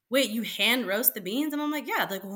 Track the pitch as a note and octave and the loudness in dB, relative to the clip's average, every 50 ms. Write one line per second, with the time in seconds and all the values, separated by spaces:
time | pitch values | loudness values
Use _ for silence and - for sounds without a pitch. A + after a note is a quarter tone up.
0 | _ _ A#3 C#4 C4+ G#3 G#3+ A#3 G#3 F3 - - G3+ A3 B3 C4 A3 F#3 G3 A3 | _ _ 2 4 4 4 0 -4 -4 -4 -2 2 2 4 4 2 2 0 0 2
1 | B3+ - - G#3+ F3 F3+ G#3+ C#4 D#4 D#4 D4 D4 D4+ D4 D4+ D4 A3+ - A4 F4 | 2 0 0 0 -4 -2 -2 0 0 0 -2 -2 -2 -2 -2 -4 -4 -2 -2 0
2 | F#3+ F#3 G3 F#3 G3 F#3+ G3 | 0 -2 -4 -8 -8 -4 0